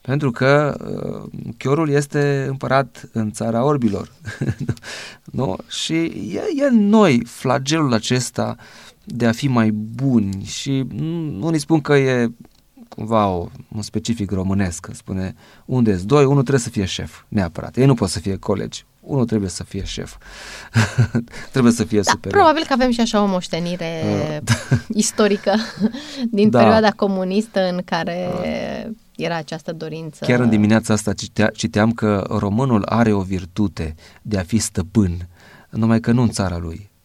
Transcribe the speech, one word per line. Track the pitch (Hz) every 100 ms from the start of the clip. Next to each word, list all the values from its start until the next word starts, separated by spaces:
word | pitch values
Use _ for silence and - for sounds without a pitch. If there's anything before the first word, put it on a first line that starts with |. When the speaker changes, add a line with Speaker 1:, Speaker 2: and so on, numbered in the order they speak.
Speaker 1:
pentru | - 139 143
că, | 120 131 143 147 - - 50 - 52
uh, | 50 - - -
chiorul | 131 143 160
este | 143 147 147 143 139 135
împărat | 135 127 131 135 - -
în | 113 107
țara | 104 110 113
orbilor. | 135 147 117 98 - _ - -
<laughs> | 139 - - - - - - - -
Nu? | 127 123 95 -
Și | - - 165 165 - -
e, | 440 440 302
e | 285
în | 240 202
noi | 220 202 120
flagelul | 120 - 135 127 135 160 147
acesta | 117 - 127 120 - 113 113 - - - _
de | - 120 117
a |
fi | 113 139
mai | 120 110
buni | 107 107 117 135 123 98 98
și, | 98 - - 135 131
mm, | 98 156 170 156 95
unii | 143 160
spun | 147 160
că | 147
e | 147 135 127 117 120 - _ _ _ -
cumva | - 110 113 101
o, | 90 87 - -
un | 110
specific | 101 107 - 117 98
românesc, | 95 92 98 95 87 -
spune, | - - 95 92 - - -
„Unde-s | - 127 113 92
doi, | 95 143
unul | 135 143
trebuie | 127 131
să | 120
fie | 110
șef, | 95 - 87 - _
neapărat. | 104 90 - - -
Ei | 135
nu |
pot | 131 95
să | -
fie | 98 95
colegi, | - 98 107 - _ _
unul | - 143 117
trebuie | 113 98
să | -
fie | - 98
șef.” | 92 - 90 - - - - - - 113 107
<laughs> | - 113 120 117 - -
Trebuie | 135 120
să | 117
fie | 107 104
Speaker 2:
Da, | 95
Speaker 1:
superior. | - 95 403
Speaker 2:
probabil | 349 302 320
că |
avem | 254 254
și | 233
așa | 226 214
o | 202
moștenire | 185 180 165 175 180 165 165
Speaker 1:
Uh, | 160 156 151 151
<laughs> |
da. | - - - 117 -
Speaker 2:
istorică | 214 - - 208 202 - 196 226 - 214 269
<laughs> | 302 277 233
din | 208 214
Speaker 1:
Da. | 240
Speaker 2:
perioada | 226 220 220
comunistă | 202 202 190 185 196 214 - 185
în | 180
care | 180 175 170 175 180 180 180 151 - - -
Speaker 1:
Uh. | 220 _ -
Speaker 2:
era | 160 170
această | 151 160 -
dorință. | 165 160 156 160 -
Speaker 1:
Chiar | 143 123
în | 120
dimineața | 110 104 110 107
asta | 107 -
citea-, | 98 - - 107
citeam | - 110 104 110
că | 117 107 101 -
românul | 107 101 104 135 113
are | 98 110 113
o | 101
virtute | 92 95 87 - 101 - 80 80 - -
de | - 104
a |
fi | 90 113
stăpân, | - - 117 117 98 85 87 - - - -
numai | 110 113 113
că | 113
nu | 120
în | 120
țara | - 98 87
lui. | 82 87 101 _